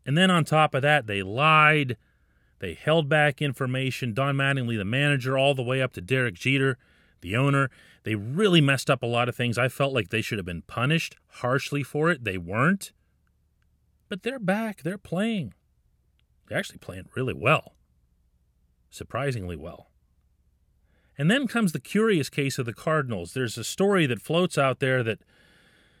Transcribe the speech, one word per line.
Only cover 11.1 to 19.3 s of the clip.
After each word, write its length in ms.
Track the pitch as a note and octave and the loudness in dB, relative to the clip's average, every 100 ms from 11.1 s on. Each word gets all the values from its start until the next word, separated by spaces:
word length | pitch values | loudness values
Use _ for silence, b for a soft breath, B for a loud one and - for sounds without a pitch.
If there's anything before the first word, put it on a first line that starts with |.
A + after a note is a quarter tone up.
| - _ | -12 _
harshly 560 | - B2 C3+ - C#3+ | -8 -2 -2 -2 -6
for 260 | C3 D3 D#3+ | -4 -2 0
it. 140 | D3+ | 0
They 140 | A2 F#2+ | -4 -6
weren't. 560 | E2+ G#2+ D3 G3 - _ _ _ _ _ _ _ _ _ _ _ - | -4 0 2 2 -4 _ _ _ _ _ _ _ _ _ _ _ -14
But 160 | G3 | -10
they're 160 | A#3 C4+ | -8 -6
back. 420 | F3+ G3+ A3+ G3 | -2 -2 -2 -6
They're 160 | D#3+ G#3 | -8 -8
playing. 560 | - E3+ A3+ G#3+ A#2 - _ _ _ _ _ _ _ _ - | -6 -2 -2 -2 -6 -12 _ _ _ _ _ _ _ _ -8
They're 100 | B2 | -6
actually 220 | - - | -6 -10
playing 300 | - F#2+ E2+ - | -14 -14 -10 -6
really 200 | B2+ C#2 | -4 0
well. 400 | A2 D3+ - _ _ _ _ _ _ _ _ _ _ _ _ | 2 2 -2 _ _ _ _ _ _ _ _ _ _ _ _
Surprisingly 640 | - F#2 A2+ C#3 | -16 -10 -6 -4